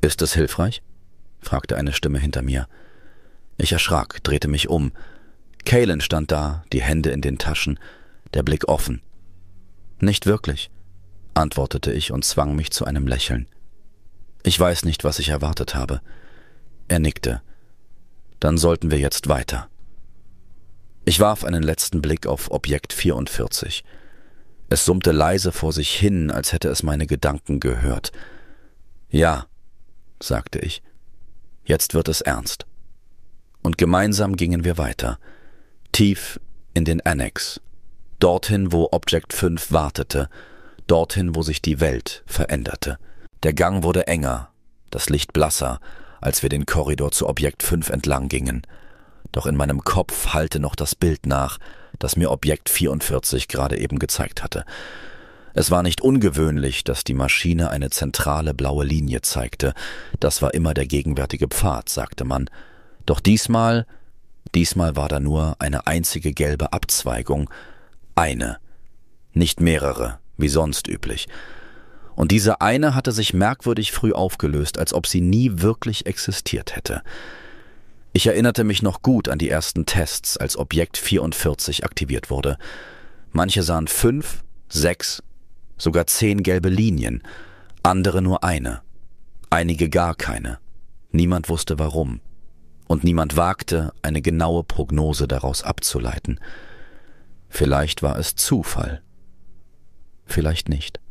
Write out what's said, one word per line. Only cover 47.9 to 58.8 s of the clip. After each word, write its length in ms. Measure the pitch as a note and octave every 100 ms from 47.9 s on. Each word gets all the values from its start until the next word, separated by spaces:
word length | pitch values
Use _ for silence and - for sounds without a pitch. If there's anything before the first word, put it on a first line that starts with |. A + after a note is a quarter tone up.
entlang 360 | C#2 C#2+ C2+ C2+
gingen. 360 | C2+ C2+ B1 - - - - - - -
Doch 120 | -
in 120 | - D2
meinem 280 | C#2+ C#2
Kopf 440 | - F#2 F2+ - -
hallte 320 | D#2 D#2+ D2+
noch 160 | C#2+ -
das 180 | D2
Bild 320 | - F2+ D#2 -
nach, 320 | C2+ C#2 - - - - -
das 180 | C2+ -
mir 140 | E2
Objekt 400 | C2+ D2+ D2+ -
vierundvierzig 800 | - E2 C#2+ - C2+ - B1+ -
gerade 280 | B1+ C2+ -
eben 220 | C2+ C#2+
gezeigt 440 | - - - -
hatte. 220 | - - - - - - - - - - -
Es 180 | - D#2
war 120 | F2+
nicht 180 | F2+ E2
ungewöhnlich, 840 | B2+ C3+ G2+ D2 D#2 D2+ C2+ B1+
dass 200 | - B1+
die 80 | -
Maschine 580 | C2 C2+ - F2 E2+ E2+
eine 200 | C#2+ C#2
zentrale 640 | - D2 - - D2 D#2
blaue 300 | C2 C2+ C#2+